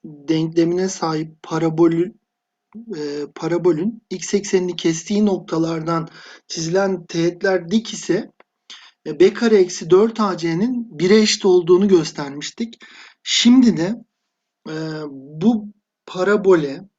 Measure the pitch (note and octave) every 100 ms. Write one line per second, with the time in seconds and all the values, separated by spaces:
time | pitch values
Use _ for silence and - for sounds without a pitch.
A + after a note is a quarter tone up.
0 | D#3+ D3 C#3+ D#3+ E3 E3 E3+ F3 F#3+ -
1 | E3 D#3 D#3+ _ - E3 E3 D#3+ E3+ E3
2 | F3+ _ _ _ _ _ _ G#3+ A3+ E3+
3 | D3 D3 C#3+ - D#3+ E3+ F3 D#3 G3+ A#3
4 | _ F#3 - G3+ G3 F#3+ F3+ F3 E3+ E3
5 | - G#3 G#3 F3+ - E3 E3 E3 D#3+ E3
6 | D#3+ - - - _ - E3 F#3 G3 F#3
7 | - E3+ E3+ F3 G3 F#3 E3+ A3 A3+ E3+
8 | - F3+ - _ _ _ _ - - _
9 | D3+ D3 F#3+ G#3+ A#3 G#3+ F3+ - E3 F#3
10 | A3+ A3+ G#3 E3+ E3+ E3 A#3 B3 A#3 D3+
11 | F3+ A3 G#3+ - G3 F3+ E3+ F3+ G3+ F#3
12 | D#3 - C#3+ C#3+ D3 - A3+ - - -
13 | - _ - - A#3 B3+ A#3+ D#3+ F3 A#3
14 | - _ _ _ _ _ E3 D#3 D#3+ D#3
15 | D3+ C3+ C3+ D#3 G#3 A3+ G#3 _ _ _
16 | - F3+ F#3 G#3 F#3+ F3+ C#3+ C#3+ -